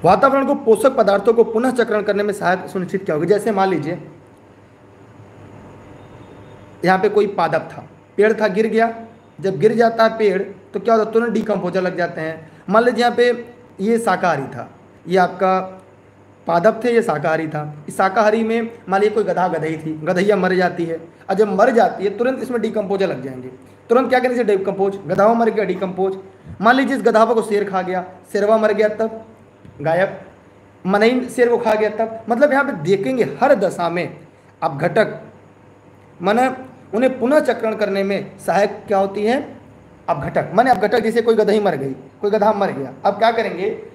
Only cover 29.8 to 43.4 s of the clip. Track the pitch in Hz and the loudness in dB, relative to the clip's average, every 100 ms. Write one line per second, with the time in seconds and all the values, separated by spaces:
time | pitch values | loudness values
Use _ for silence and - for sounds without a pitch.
29.8 | 147 165 196 - - - - - - - | -2 0 -2 -4 -18 -20 -20 -20 -20 -10
30.8 | 185 202 220 254 247 - 240 233 226 214 | -2 2 4 2 -4 0 2 2 0 0
31.8 | 214 214 226 - - 233 285 269 269 196 | 0 -2 -6 -6 -4 2 4 4 0 -4
32.8 | 151 202 254 262 202 - 262 254 185 - | 0 0 0 -2 -2 0 2 4 2 -2
33.8 | 170 175 147 - - _ _ _ 160 143 | -4 -2 -6 -10 -20 _ _ _ -6 -2
34.8 | 170 226 208 - - - - - - - | -2 0 0 -2 -16 -20 -20 -20 -20 -20
35.8 | - - - - 180 226 254 - - - | -20 -20 -20 -6 0 2 0 -2 -14 -20
36.8 | - 208 254 - 233 302 294 226 220 214 | -6 0 0 0 2 2 2 -2 -4 -2
37.8 | 208 196 196 196 143 - - 175 202 - | -2 -2 -2 -4 -6 -12 -2 0 0 -4
38.8 | - 196 196 202 208 262 - - - - | -2 0 0 -2 0 -2 -4 -16 -20 -20
39.8 | - - - 165 143 - 127 175 254 240 | -20 -16 -6 -4 -2 -4 0 2 4 2
40.8 | 202 240 226 233 226 226 208 214 202 151 | 2 0 0 0 2 2 2 2 0 -2
41.8 | 139 135 - - 208 208 208 202 190 135 | -6 -10 -14 -6 -2 2 2 2 -2 -4
42.8 | 131 - 202 196 226 233 | -10 -4 -2 2 0 0